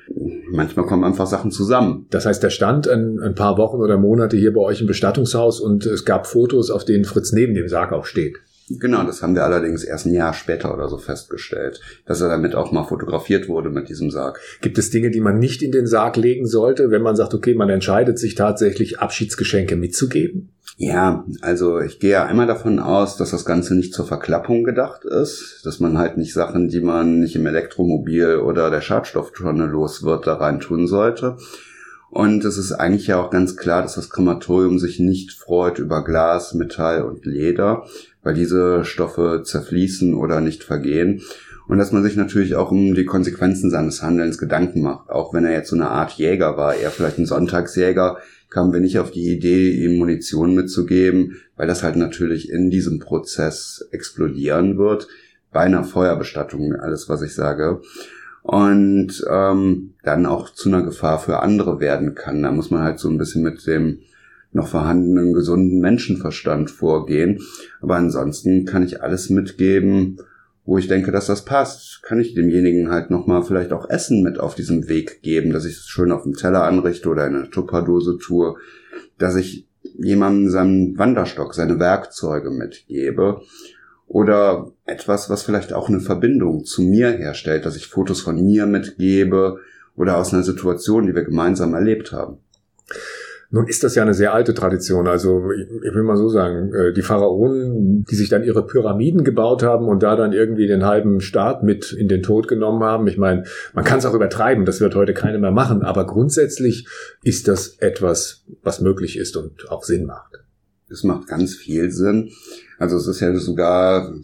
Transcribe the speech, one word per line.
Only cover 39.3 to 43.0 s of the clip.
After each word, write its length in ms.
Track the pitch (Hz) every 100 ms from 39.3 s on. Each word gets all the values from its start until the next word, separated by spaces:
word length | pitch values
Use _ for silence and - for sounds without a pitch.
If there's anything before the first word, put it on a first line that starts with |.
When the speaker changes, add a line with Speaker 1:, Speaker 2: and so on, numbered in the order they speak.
| 82
Speaker 1:
zerfließen 720 | - 78 - 87 92 92 90
oder 260 | 78 80 80
nicht 240 | 80 78
vergehen. 580 | - 73 69 78 90 101 - - - - -
Und 100 | 98
dass 160 | 101
man 100 | 104
sich 140 | 101 101
natürlich 380 | 98 104 92
auch 160 | 87 92
um 240 | 95 98
die 100 | 92